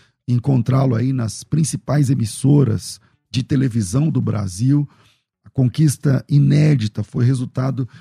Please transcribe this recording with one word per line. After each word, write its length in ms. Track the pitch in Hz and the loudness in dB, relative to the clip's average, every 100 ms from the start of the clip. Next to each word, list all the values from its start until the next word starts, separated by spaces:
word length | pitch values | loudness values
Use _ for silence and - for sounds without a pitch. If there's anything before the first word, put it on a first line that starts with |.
| _ _ - | _ _ -2
encontrá-lo 680 | 123 139 131 113 131 135 | -2 2 0 2 2 2
aí 200 | 113 127 | 0 0
nas 280 | 131 107 - | -2 -4 -8
principais 680 | - 156 151 - - 127 131 | -4 -2 -2 -4 -2 0 2
emissoras 920 | 127 107 - 135 143 117 101 - - _ _ _ | 0 -2 0 2 4 4 0 -6 -18 _ _ _
de 120 | 131 | -6
televisão 680 | 123 135 131 113 90 123 156 | -2 -2 0 -2 -2 0 0
do 100 | 131 | 0
Brasil. 680 | 110 107 98 90 127 143 143 _ _ _ _ _ | -2 -4 -6 -2 0 0 0 _ _ _ _ _
A 60 | - | -10
conquista 760 | - 127 - 156 - 147 127 - | -2 -2 2 0 2 -2 -2 2
inédita 760 | 143 139 147 151 139 107 - | 2 4 4 2 2 -2 -6
foi 220 | 107 131 | -8 -2
resultado 640 | 120 131 127 - 131 127 127 165 | 0 0 -4 -4 -4 -4 -8 -10